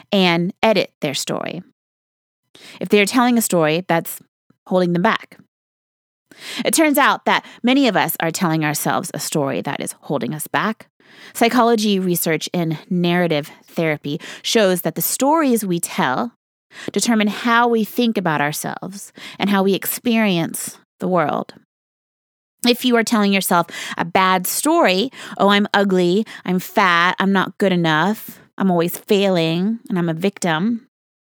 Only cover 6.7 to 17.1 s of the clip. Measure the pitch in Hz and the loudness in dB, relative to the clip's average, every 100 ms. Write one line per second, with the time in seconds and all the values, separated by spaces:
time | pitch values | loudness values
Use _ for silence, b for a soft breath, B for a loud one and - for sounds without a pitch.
6.7 | - 311 285 247 190 - 185 B B 240 | 2 2 4 2 2 0 0 B B 0
7.7 | 269 262 175 147 - 165 - 170 160 151 | 2 4 2 0 -2 -4 -2 -2 0 0
8.7 | 151 151 127 - - - 160 135 87 143 | -2 -2 -2 -4 -8 -6 -2 -2 -4 -6
9.7 | - - - - 143 123 151 - 139 196 | -8 -10 -12 -8 -6 -4 -8 -6 -2 -2
10.7 | 220 - _ B B B - 233 240 233 | -6 -12 _ B B B -2 0 4 4
11.7 | 233 214 190 185 170 175 156 - 180 160 | 2 2 0 0 -2 -2 -4 -4 -4 -2
12.7 | 151 - 180 175 175 170 151 147 - _ | -4 -4 -2 2 2 0 -2 -4 -14 _
13.7 | - 160 147 143 147 B B - 226 190 | -4 -2 -2 -6 -10 B B -2 2 2
14.7 | 180 165 170 - - 269 330 277 233 196 | 2 -2 -4 -4 0 2 2 2 0 0
15.7 | 170 - - 151 143 240 - _ _ _ | -4 -4 -2 0 0 -4 -10 _ _ _
16.7 | B B 202 240 | B B -2 0